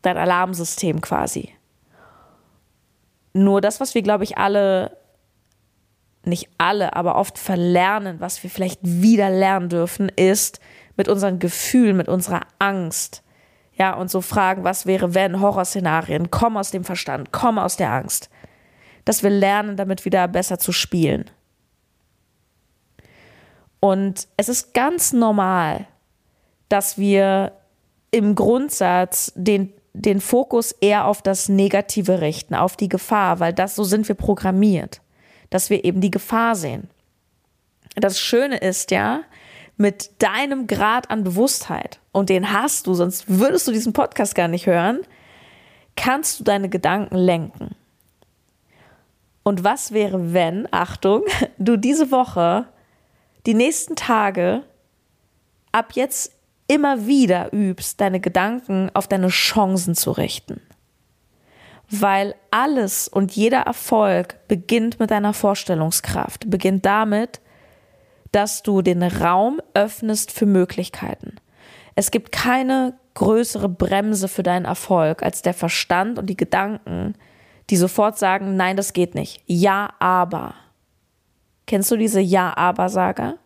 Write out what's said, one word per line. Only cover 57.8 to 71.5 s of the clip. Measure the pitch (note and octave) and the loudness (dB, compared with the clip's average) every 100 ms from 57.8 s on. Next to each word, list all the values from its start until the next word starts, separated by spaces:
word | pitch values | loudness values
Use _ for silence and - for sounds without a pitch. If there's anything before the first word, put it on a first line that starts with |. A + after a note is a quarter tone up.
| - - | -8 -2
deine | G3+ F#3 | 0 0
Gedanken | F#3+ F3+ G3 A#3+ B3 F#3+ F#3+ | 0 0 0 -4 -4 -2 0
auf | - - | -2 -2
deine | G3 F#3 | 0 2
Chancen | F3 - A3 G3 F#3+ F3+ | 2 0 2 2 2 0
zu | E3+ - | -2 -2
richten? | - - - - - _ _ _ _ _ _ _ _ _ _ - - _ | -2 -2 -4 -12 -18 _ _ _ _ _ _ _ _ _ _ -20 -20 _
Weil | G#3 G3+ G3 G3+ - _ | -2 2 2 0 -6 _
alles | G#3+ C4+ C#4 G3+ - - | 0 2 0 -2 -4 -2
und | - G3 | 0 0
jeder | - G#3+ - | 2 2 2
Erfolg | - - - A3+ G#3 F3+ F3+ - _ | 0 -6 0 2 4 2 -2 -10 _
beginnt | F3+ F3+ A#3 A3+ A#3 | -4 0 0 0 -2
mit | A3 | 0
deiner | G#3+ G#3 | 0 0
Vorstellungskraft, | G#3 G#3 G3 - E3+ D#3+ - - - - - A3+ | 0 0 0 -2 -2 0 -2 -4 -4 -6 -8 -4
beginnt | F3+ F#3 F#3+ F#3+ | 0 2 2 2
damit, | G#3 A3 G#3 A#3 - _ _ _ _ _ _ _ _ - | 2 2 0 -2 -8 _ _ _ _ _ _ _ _ -2
dass | G#3 G#3 - | 0 0 -4
du | - G3 | 0 2
den | F#3 F3 | 2 2
Raum | F3+ F3+ E3+ F3+ A3 D4+ - | 0 0 2 2 2 -2 -2
öffnest | - G#3+ - A3 G#3+ - | 0 0 -2 -4 -2 -4
für | - G#3 | 0 4
Möglichkeiten. | F#3+ F3+ - F3+ - - - - - _ | 4 2 -2 -10 -8 -10 -10 -12 -18 _